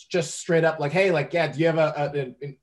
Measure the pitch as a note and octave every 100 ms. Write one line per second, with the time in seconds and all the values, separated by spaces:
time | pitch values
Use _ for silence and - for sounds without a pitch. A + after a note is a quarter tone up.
0 | - F3+ D3+ - - E3 D#3+ D#3 D3 E3+
1 | F#3+ D#3+ C#3+ E3+ D#3+ C3 E3 D#3+ D3+ D3
2 | D3 C#3+ C3 - C#3+ -